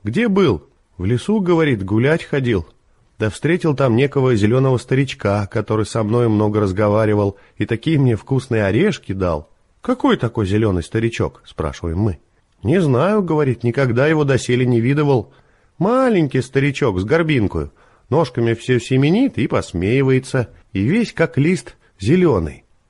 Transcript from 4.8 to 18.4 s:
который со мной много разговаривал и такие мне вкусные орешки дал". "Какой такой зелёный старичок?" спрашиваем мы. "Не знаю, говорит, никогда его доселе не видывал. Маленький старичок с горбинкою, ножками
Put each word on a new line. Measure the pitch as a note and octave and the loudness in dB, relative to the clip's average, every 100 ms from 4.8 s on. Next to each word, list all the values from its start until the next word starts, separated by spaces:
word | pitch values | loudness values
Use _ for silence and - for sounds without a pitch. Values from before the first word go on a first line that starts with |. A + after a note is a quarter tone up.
| - C3+ C#3 - G2+ G2+ G2+ | 0 -2 -2 -2 -2 -2 -2
который | A2 G#2 A2 G2+ | -4 -2 -2 -2
со | A2+ | -2
мной | G#2 A#2+ A#2 | -2 0 2
много | G#2+ G#2+ G#2+ | 2 2 0
разговаривал | G2+ F#2 G#2 G#2+ G#2+ G#2 G2+ - - - | 0 0 2 2 2 2 0 -4 -12 -6
и | G#2 | -4
такие | A2+ D#3 D3+ | -4 0 2
мне | B2+ G#2+ | 2 0
вкусные | - C3 - A2+ G2 | -2 -4 -2 0 2
орешки | G#2+ G#3 - - | 2 0 -2 -6
дал". | F#2+ F2+ D#2 - _ _ _ | -4 -2 -4 -8 _ _ _
"Какой | - B3+ F#3 F#3+ | -6 0 0 0
такой | A#2 - F#2 | -2 -2 0
зелёный | G#2 A2 F2+ | 2 2 0
старичок?" | - A2+ A2+ - F2 - - | -2 -2 -2 -2 -6 -6 -16
спрашиваем | - D#2 - E2+ E2+ | -8 -6 -6 -6 -2
мы. | G#2+ D#2+ _ _ _ _ | -2 -4 _ _ _ _
"Не | G2+ F#3+ | -2 0
знаю, | D#3 B2 F3+ G#3+ | 2 2 2 0
говорит, | E3+ D#3 C#3 A#2 | 0 0 0 0
никогда | A#2+ B2+ C3 A#2 D3 | -2 0 0 2 2
его | D#3 | 2
доселе | C#3+ C3 - B2 B2 | 2 0 0 0 2
не | A#2 | 2
видывал. | A#2+ D3 D3 B2+ - _ _ _ _ - | 2 0 2 0 -2 _ _ _ _ -4
Маленький | F#3+ C4 B3+ F#3+ C#3+ C3 | 0 2 2 2 2 -2
старичок | - C#3 C#3+ C3+ C3 F#2 | -2 0 0 0 -2 0
с | |
горбинкою, | G#2+ D#3+ D#3+ C3+ F#2+ E2 C#2+ _ _ _ - | 0 0 2 0 0 -4 -8 _ _ _ -4
ножками | C#3+ E3 - | -2 0 0